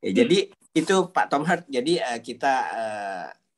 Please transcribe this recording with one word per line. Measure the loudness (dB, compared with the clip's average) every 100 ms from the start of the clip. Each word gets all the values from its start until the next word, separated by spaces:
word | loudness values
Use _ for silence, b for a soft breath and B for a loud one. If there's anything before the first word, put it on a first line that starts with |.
Ya, | 0
jadi | 2 4 4 0 _ _
itu | -2 2 2 2
Pak | 0 0
Tom | 0 0
Hart, | -2 -2
jadi, | -4 0 0
eh, | -2 -6 -8
kita, | -4 0 0 -2
eh, | -6 -6 -6 -8 -8 -10 -16 _